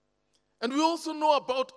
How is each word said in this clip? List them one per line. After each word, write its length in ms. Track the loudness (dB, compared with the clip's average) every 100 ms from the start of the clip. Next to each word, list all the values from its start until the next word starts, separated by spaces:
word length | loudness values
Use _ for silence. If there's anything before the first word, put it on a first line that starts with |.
| _ _ _ _ _ _
And 120 | -4
we 80 | 0
also 320 | 0 0 -6
know 240 | 0 2 2
about 340 | 0 -4 -6